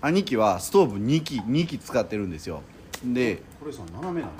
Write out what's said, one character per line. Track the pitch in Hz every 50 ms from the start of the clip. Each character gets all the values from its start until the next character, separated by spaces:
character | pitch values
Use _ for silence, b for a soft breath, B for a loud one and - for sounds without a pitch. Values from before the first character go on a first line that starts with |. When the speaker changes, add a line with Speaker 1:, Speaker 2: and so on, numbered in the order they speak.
Speaker 1:
兄 | - 151 170 196 185
貴 | - 127
は | 113 110 104 90 87
ス | - -
ト | - 196 180
ー | 123
ブ | 98 98
二 | 104 123 151 165 151
基、 | - 147 117 95
二 | 113 131 156 175
基 | 165 135 107
使 | - - - 120
っ | 104
て | - 110
る | 104 101 92
ん |
で | 82 78
す | -
よ。 | - 80 76 - - - - - - - - -
で、 | 123 123 127 127 113 90 - - - - -
Speaker 2:
こ | 143
れ | 151 131
さ、 | - - - -
斜 | - 165 185 175
め | 170
な | 135 95
の？ | 78 -